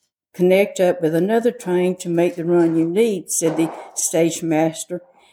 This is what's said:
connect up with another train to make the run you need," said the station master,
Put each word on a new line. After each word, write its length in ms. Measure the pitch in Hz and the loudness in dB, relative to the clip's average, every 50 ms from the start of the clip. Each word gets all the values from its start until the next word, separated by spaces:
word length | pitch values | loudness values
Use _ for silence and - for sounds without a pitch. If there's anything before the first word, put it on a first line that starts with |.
| _ _ _ _ _ _ _ | _ _ _ _ _ _ _
connect 460 | - 180 180 185 190 202 202 - - | 0 2 4 6 4 4 2 0 0
up 220 | 190 180 175 180 175 | 0 0 0 0 -2
with 120 | 156 160 | 0 0
another 360 | 165 175 196 226 233 226 240 | 0 0 2 0 0 0 0
train 460 | 233 247 - 185 180 180 180 180 185 | -2 -2 -6 -2 -2 0 0 0 -2
to 120 | 180 - 180 | -4 -6 -4
make 280 | 170 170 170 175 175 | 0 0 0 0 0
the 80 | - 160 | -4 -2
run 320 | 170 175 175 170 165 165 | 2 2 4 4 4 2
you 120 | 165 165 165 | 0 0 0
need," 420 | 170 202 233 233 202 175 - - | 0 0 0 0 0 -4 -6 -6
said 260 | - - 175 160 156 | -6 -2 -2 -2 0
the 160 | 156 160 156 - - - - - | 0 -2 -2 -4 -10 -16 -14 -10
station 540 | - - - - 165 170 165 160 - - 160 | -8 -8 -4 0 0 0 0 0 -4 -4 -2
master, 540 | 160 156 160 160 156 - - - 180 175 - _ _ _ _ _ | 0 0 0 0 -2 -6 -10 -10 -10 -12 -12 _ _ _ _ _